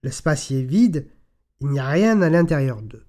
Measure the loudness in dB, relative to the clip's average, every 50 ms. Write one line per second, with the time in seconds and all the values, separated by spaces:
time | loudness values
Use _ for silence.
0 | -8 -10 -10 -4 -2 -2 -2 -2 -4 -6 -4 -4 -4 -2 2 2 2 2 2 -2
1 | -8 -10 -20 _ _ _ _ _ _ _ _ _ -6 -4 -4 -2 -2 0 0 2
2 | 2 2 4 4 2 4 4 4 4 4 2 0 0 -2 -4 -6 -12 -16 -18 -20
3 | -20